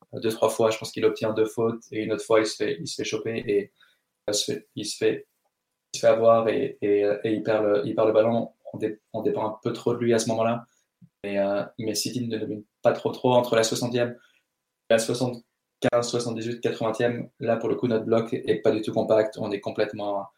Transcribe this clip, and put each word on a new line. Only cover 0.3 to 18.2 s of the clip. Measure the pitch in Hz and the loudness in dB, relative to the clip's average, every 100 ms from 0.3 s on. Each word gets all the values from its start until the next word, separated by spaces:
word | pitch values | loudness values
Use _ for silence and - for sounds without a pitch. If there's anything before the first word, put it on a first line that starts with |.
trois | 110 110 | 0 0
fois. | - 110 | 2 2
Je | - | 0
pense | 113 | -6
qu'il | 110 | 0
obtient | 110 - 110 | 0 0 -2
deux | 107 110 | 0 -2
fautes | - 113 117 - | 0 -2 -2 -8
et | 110 | -6
une | 110 | -4
autre | 104 | -4
fois, | - 110 | 2 2
il | 107 | 2
se | - | -2
fait, | 107 - | -4 -4
il | - | -6
se | - | -8
fait | |
choper | - 110 113 113 107 | -6 -6 -4 -4 0
et, | 101 - _ _ _ _ _ - | 0 -2 _ _ _ _ _ -4
euh, | |
se | - - | -4 -2
fait, | - - | -6 -10
il | 110 | -12
se | 104 - | -10 -2
fait, | 110 - - _ _ _ _ _ _ | 0 0 -6 _ _ _ _ _ _
il | - | 0
se | |
fait | 117 | 4
avoir | 110 113 113 113 | 6 6 6 4
et, | 104 - - | 0 -2 -2
et, | 104 101 | 2 4
euh, | 104 104 | 2 0
et | 113 | 0
il | 107 | -2
perd | 110 107 | 2 2
le, | 107 104 101 | 4 2 2
il | |
perd | 113 110 | 2 4
le | |
ballon. | 110 113 117 117 _ - | 6 4 2 -2 _ -14
On | 101 | -6
dé-, | 107 - _ | -6 -6 _
on | 110 | -4
dépend | 104 107 107 | -2 -2 -4
un | - | -4
peu | 117 | -6
trop | 117 120 | -4 -4
de | 117 | 0
lui | 117 | 2
à | 113 | 2
ce | 117 | 2
moment-là. | 113 113 117 - _ _ _ - _ | 0 0 -2 -8 _ _ _ -20 _
Mais, | 101 101 | -6 -2
euh, | 98 101 101 - | 0 -2 -4 -8
mais | 110 | -6
City | 104 127 123 117 | -4 -4 -4 -4
ne | 110 | -4
domine | 107 107 - _ | -6 -8 -12 _
pas | 120 | 0
trop, | - - | 0 -2
trop | - 127 | -2 2
entre | 123 120 | 2 4
la | 113 | 2
soixantième | 113 123 120 120 120 - _ _ _ _ _ _ - | 2 0 -2 -2 -2 -6 _ _ _ _ _ _ 2
et | |
la | 82 | 2
soixante-quinze, | - 85 127 - - _ _ _ 127 120 120 | 2 -2 -2 -4 -14 _ _ _ 0 2 0
soixante-dix-huit, | 120 120 113 113 120 | -2 -4 -4 -6 -4
quatre-vingtième. | 120 - 110 110 120 117 - - | -4 -2 -4 0 0 0 -8 -6
Là, | 113 113 | -2 0
pour | 113 | 0
le | 98 | 0
coup, | 123 | 0
notre | 110 | 0
bloc | 110 117 | 2 2